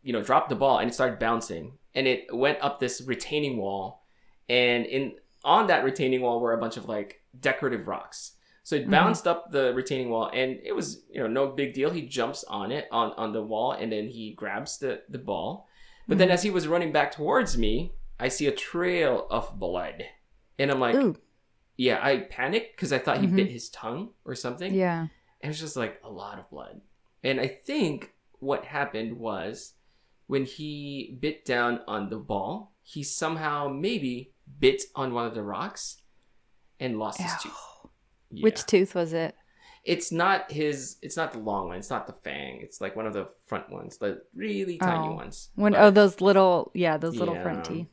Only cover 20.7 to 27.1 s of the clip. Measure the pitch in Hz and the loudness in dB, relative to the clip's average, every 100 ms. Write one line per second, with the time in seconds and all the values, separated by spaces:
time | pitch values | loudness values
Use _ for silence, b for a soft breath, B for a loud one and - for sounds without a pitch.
20.7 | 135 123 262 254 - _ _ _ _ _ | 2 4 4 4 2 _ _ _ _ _
21.7 | - 123 113 139 131 - - 131 214 - | 0 2 4 2 2 0 -4 -2 -2 -4
22.7 | - 160 135 - 131 170 185 - 120 - | -8 -2 0 0 2 4 4 2 -2 -12
23.7 | - 113 131 226 _ - 127 123 123 185 | -10 -8 -8 -8 _ -12 -8 -6 -6 -2
24.7 | 190 185 170 160 _ _ _ 143 151 160 | 2 2 0 -4 _ _ _ -8 -6 -6
25.7 | 131 110 - - 95 101 104 - 73 52 | -4 -4 -6 -16 -14 -12 -14 -16 -16 -16
26.7 | - _ _ _ | -18 _ _ _